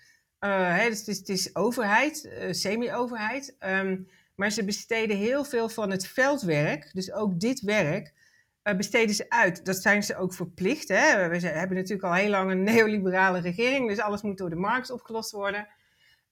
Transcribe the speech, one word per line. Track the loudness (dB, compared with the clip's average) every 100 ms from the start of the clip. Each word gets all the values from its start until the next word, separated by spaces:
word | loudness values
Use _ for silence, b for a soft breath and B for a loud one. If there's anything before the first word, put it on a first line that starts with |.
| b b b _
Eh, | 0 2 2 2
hè, | 2
dus | 0
het | -6
is, | -8
het | -4
is | -4 -2 0
overheid, | 0 0 2 4 4 -2
eh, | -10 -8 -6
semi-overheid. | -4 -2 -2 -2 -2 -4 -4 -4 -6 -8 -10
Ehm, | -2 -2 0 -4 -6 b b
maar | -4 -2
ze | 0
besteden | -2 -4 -2 -2 0 0
heel | 2 0
veel | 0 -2 -2
van | -2 -2
het | -2 -2
veldwerk, | 0 2 2 2 2 2 -2 -6
dus | -8 -6
ook | -2 -2 0
dit | 0 0
werk, | 0 2 2 0 -6 b b b b b
eh, | -2 -2
besteden | 2 2 2
ze | 0 0
uit. | 2 2 2
Dat | -4 0
zijn | 4 2
ze | 2 -4
ook | -6
verplicht, | -6 -10 -4 -2 -2 0
hè. | 4 6 4 2
We | 0
ze-, | -2
hebben | -2 -2 -4
natuurlijk | -4 -4
al | 0
heel | 2 2
lang | 2 2
een | 2
neoliberale | 4 4 4 2 0 4 4 2
regering, | -2 0 0 2 0
dus | -2
alles | -2 -4
moet | -6 -6
door | -6
de | -2
markt | -2 -2 -4
opgelost | -12 -8 -8 -8
worden. | -4 -4 -4 -8 b b b b b _